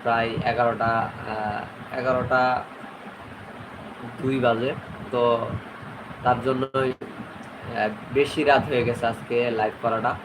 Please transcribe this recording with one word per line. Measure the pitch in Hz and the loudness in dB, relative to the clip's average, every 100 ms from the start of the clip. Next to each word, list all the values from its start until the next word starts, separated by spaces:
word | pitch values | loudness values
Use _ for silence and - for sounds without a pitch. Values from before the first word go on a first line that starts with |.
প্রায় | 120 117 117 117 120 | 2 2 2 0 0
এগারোটা, | 117 120 110 113 113 117 - 123 | 4 2 4 2 2 0 -4 -6
আহ, | 110 107 107 - - - 131 | -4 -2 -4 -6 -12 -8 -2
এগারোটা | 127 127 123 127 127 127 - - - - - - - - - - - - - - 120 - | 2 2 4 4 6 2 -2 -12 -14 -14 -16 -14 -16 -14 -14 -14 -14 -14 -14 -12 -12 -4
দুই | 131 135 | 0 4
বাজে। | 123 113 127 156 - - - | 4 4 0 -4 -10 -12 -4
তো | 123 120 117 117 113 - - - - - - | 2 4 4 0 -6 -8 -14 -14 -14 -14 -2
তার | 123 120 123 | 2 2 2
জন্যই, | 131 135 135 131 | 0 0 0 0
আহ, | 127 - - 117 - - - - 117 107 107 - | -2 -10 -12 -12 -14 -16 -14 -8 -2 0 -2 -2
বেশি | 135 143 - | 2 2 4
রাত | 143 180 185 | 6 6 6
হয়ে | 131 | 2
গেছে | 120 117 117 | 2 2 0
আজকে | 117 - 120 120 | -2 -2 0 2
লাইভ | 110 107 - | 2 0 0
করাটা। | 117 113 120 - | 0 2 0 -2